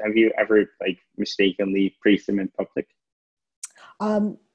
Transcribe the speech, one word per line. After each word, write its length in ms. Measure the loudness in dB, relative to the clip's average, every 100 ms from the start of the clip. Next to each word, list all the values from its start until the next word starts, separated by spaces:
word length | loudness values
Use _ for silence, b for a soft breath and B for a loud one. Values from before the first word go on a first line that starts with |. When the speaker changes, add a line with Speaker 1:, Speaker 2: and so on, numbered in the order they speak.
Speaker 1:
Have 120 | -2 2
you 160 | 2 2
ever, 340 | 2 2 2 _
like, 180 | -8 -8 _ -10
mistakenly 800 | -6 0 0 0 -2 0 -2 0
praised 260 | 2 2 0
them 140 | -4
in 80 | -4
public? 400 | -8 -8 -8 -10 _ _ _ _ _ _ _ -20 b b -8
Speaker 2:
Um, 380 | -2 0 -2 -6 _